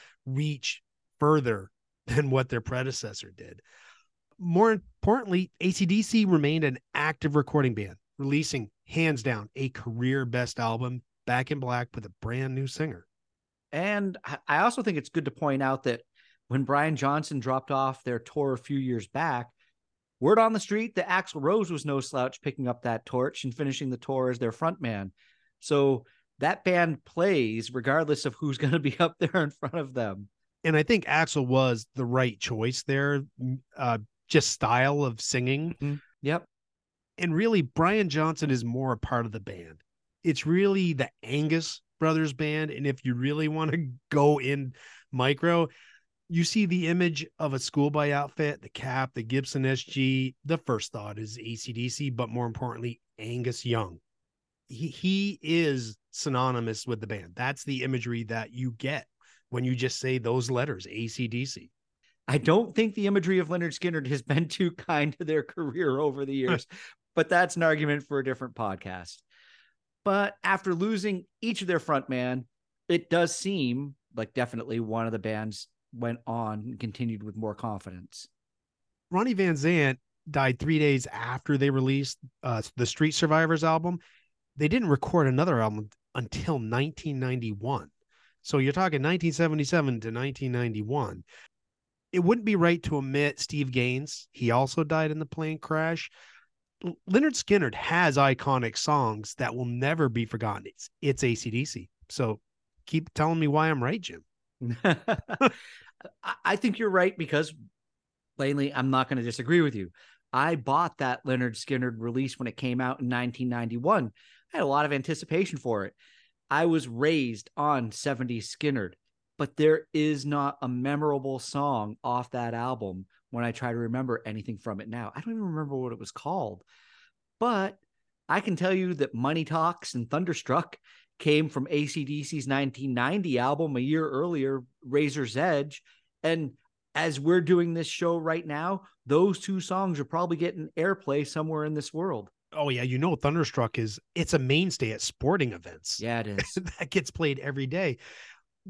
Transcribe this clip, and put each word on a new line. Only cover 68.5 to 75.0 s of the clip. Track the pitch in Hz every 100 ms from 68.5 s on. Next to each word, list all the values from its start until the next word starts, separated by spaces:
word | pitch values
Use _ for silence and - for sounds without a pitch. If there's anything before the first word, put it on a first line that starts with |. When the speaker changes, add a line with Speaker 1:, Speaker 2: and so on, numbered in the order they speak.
| 117
Speaker 2:
podcast. | 107 95 98 92 87 - _ _ _ - _ _ _ _ 208
But | 196 202 -
after | 185 190 190
losing | 170 202 214 208 185 - -
each | 226 208
of | 185
their | 170
frontman, | - 139 135 127 123 127 123 _ _ _ -
it | 170 170
does | 170 170 -
seem | 190 196 127 123 143 139 _ 117
like | 107
definitely | - 120 113 113 117
one | 110 113